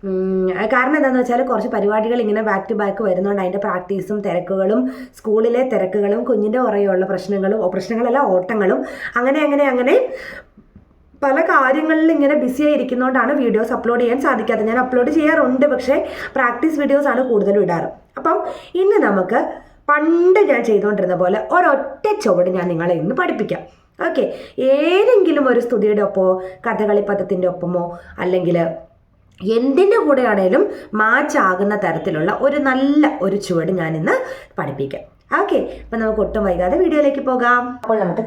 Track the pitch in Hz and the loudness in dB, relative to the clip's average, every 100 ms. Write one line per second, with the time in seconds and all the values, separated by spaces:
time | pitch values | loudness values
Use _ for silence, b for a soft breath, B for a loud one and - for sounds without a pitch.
0 | 196 185 190 190 185 180 220 254 262 302 | -4 -4 -2 0 -2 -2 0 0 2 2
1 | 269 254 247 240 254 226 233 220 202 214 | 2 0 0 0 0 -2 -2 -2 0 0
2 | 226 247 214 214 214 196 190 208 202 190 | 0 -2 0 -2 0 -2 -4 -4 -2 -2
3 | 202 180 196 202 185 196 208 180 - 196 | -2 0 0 -2 -2 -4 -4 -4 -4 -6
4 | 180 208 202 175 175 190 190 220 254 B | -4 -4 -2 -4 -2 -2 0 0 -2 B
5 | B - 220 220 233 240 262 208 185 208 | B -12 -2 0 2 0 0 0 -2 -2
6 | 202 214 247 214 208 240 240 202 202 185 | 0 -2 0 0 0 0 0 0 0 0
7 | 190 185 185 196 190 220 180 190 - 226 | 0 -4 -4 -2 0 0 -2 -4 -4 -2
8 | 240 262 277 180 - 220 190 269 B B | 0 0 2 0 0 -2 0 0 B B
9 | B 233 254 294 294 285 277 247 254 440 | B -2 0 2 2 2 2 2 2 2
10 | 508 B B B B - _ - _ _ | 0 B B B B -20 _ -20 _ _
11 | _ _ 277 269 330 320 262 285 311 320 | _ _ 0 2 4 4 4 2 2 2
12 | 320 311 277 294 247 262 302 285 247 247 | 2 4 2 2 0 0 2 2 0 -2
13 | 254 254 233 285 240 202 226 247 233 240 | 0 0 0 0 2 0 0 -2 -2 0
14 | 240 262 277 240 220 220 214 240 254 247 | 2 0 0 -2 -2 -2 0 0 0 0
15 | 247 311 302 320 254 254 285 254 - 294 | 2 2 2 2 2 2 2 2 0 -2
16 | 302 B B 269 240 240 320 294 285 277 | -2 B B -2 -2 0 -2 0 2 2
17 | 285 240 254 214 190 202 175 170 - - | 2 0 0 2 2 2 2 0 -4 -10
18 | _ - 330 330 B B B 349 381 415 | _ -6 -2 -2 B B B 0 2 4
19 | 240 196 180 240 - B B B - 294 | 4 0 0 0 -2 B B B 0 2
20 | 311 339 359 381 403 240 233 202 208 202 | 2 4 6 6 6 2 2 2 2 0
21 | 180 175 180 208 - 349 349 269 - - | -2 0 0 0 0 2 4 2 -2 -6
22 | 427 415 226 180 180 185 175 165 175 170 | -4 -2 0 2 2 0 -2 -2 -2 -2
23 | 160 262 349 - 202 180 - b b _ | -2 -2 -2 -2 -4 -6 -10 b b _
24 | 330 302 190 B B - 262 277 320 370 | -4 -2 -4 B B -4 2 2 4 4
25 | 440 453 330 294 262 240 233 220 208 208 | 4 4 4 2 2 2 0 0 2 2
26 | 196 190 185 185 185 B 233 208 208 208 | 0 0 0 0 -4 B -6 -2 0 0
27 | 202 190 185 185 180 175 175 180 175 B | 0 -4 -2 -2 -2 -4 -4 -4 -4 B
28 | B B 180 185 175 175 165 - - _ | B B -2 0 0 0 -2 -6 -16 _
29 | _ _ _ _ 190 226 262 269 392 453 | _ _ _ _ -2 0 2 2 4 4
30 | 302 262 247 202 185 254 415 B B 214 | 2 2 2 2 2 2 0 B B -2
31 | 214 247 302 294 196 180 202 208 185 156 | 2 2 0 0 2 2 -2 0 -2 -2
32 | - 156 170 - 277 285 269 262 269 294 | -4 -2 -2 0 0 0 0 0 2 4
33 | 294 - 190 196 - 170 160 185 160 160 | 2 0 -2 -2 -2 -2 0 -2 -2 -2
34 | 180 508 508 B B - 143 135 135 - | 0 -2 -4 B B -8 -8 -6 -8 -8
35 | - _ _ 294 403 320 - B B 226 | -14 _ _ -4 0 -2 -4 B B -4
36 | 220 214 196 214 196 175 180 302 349 302 | -2 -2 -2 -2 -2 0 0 2 2 2
37 | 285 277 254 247 240 247 247 - - 220 | 2 0 -2 0 2 2 0 -10 -2 0
38 | 180 165 | 0 -4